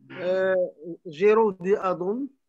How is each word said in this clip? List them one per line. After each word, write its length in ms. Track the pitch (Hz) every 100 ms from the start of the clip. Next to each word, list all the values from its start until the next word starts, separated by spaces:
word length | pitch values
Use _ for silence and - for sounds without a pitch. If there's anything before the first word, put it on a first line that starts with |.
| 135
آه، 600 | 180 180 185 190 185 180 - 156 165 185
جيرودي 760 | 147 208 214 220 185 175 208
أظن 480 | 185 170 180 240 277 -